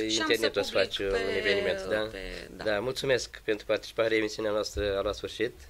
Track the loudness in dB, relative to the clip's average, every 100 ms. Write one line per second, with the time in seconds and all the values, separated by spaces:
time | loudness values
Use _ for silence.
0 | 2 2 4 4 4 2 0 2 0 0
1 | 0 0 0 0 2 2 0 -2 0 -2
2 | -2 -6 -8 -10 -10 -4 0 0 0 -2
3 | 2 2 0 -6 -2 -2 0 -2 0 0
4 | 4 4 2 -2 0 0 -2 -2 0 0
5 | 0 -2 -6 -4 -4 -4